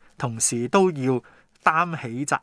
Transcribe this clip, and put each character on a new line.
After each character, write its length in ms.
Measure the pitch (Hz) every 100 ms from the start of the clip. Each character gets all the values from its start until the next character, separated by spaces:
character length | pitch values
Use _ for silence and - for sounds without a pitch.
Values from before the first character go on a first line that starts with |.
| _ -
同 220 | 123 113
時 300 | - 120 123
都 200 | 196 185
要 280 | 147 127 127 - _ _ _
擔 360 | - 160 175 165
起 240 | 127 117
責 140 | 143 135